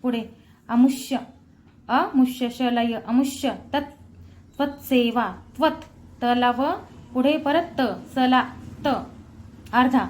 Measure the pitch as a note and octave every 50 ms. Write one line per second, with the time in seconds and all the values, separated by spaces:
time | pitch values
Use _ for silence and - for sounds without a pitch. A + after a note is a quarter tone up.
0 | - B3 A#3+ A3+ A3+ - - - _ _ - _ _ - A#3 A#3+ B3+ C4+ C4+ -
1 | - - C4+ A#3 - - - - - _ _ _ _ - _ - _ - A#3 C#4
2 | F4 G#4 - C4+ B3+ B3 - - B3+ A#3 A#3+ - B3+ A#3+ A#3+ A#3+ A#3 A#3 A3+ A3+
3 | - - A#3+ B3+ C#4 - - - - B3+ G3+ F#3 - - - D4 C#4+ - - -
4 | - - - - - - - - - - - - C#4+ C#4+ C#4 - - - C4+ B3
5 | A#3+ A#3 A3+ A#3+ A3+ F#3+ F#3 - - - - - D4+ D#4 D#4 D#4 - - - -
6 | - - - - B3 A#3+ B3 B3 B3 B3 A#3+ A3 C4+ D4+ F4+ - - - - -
7 | - - - B3+ B3 C#4 D4+ D#4 D4+ C#4 D4 E4+ E4+ E4+ - - C4 A3 F#3 -
8 | - - - C4 B3+ B3+ C4 B3+ - - - - - - - - - D4 B3+ F#3+
9 | - - - - - - - - - - - - - - - A#3+ B3+ B3+ C4 B3
10 | F#3+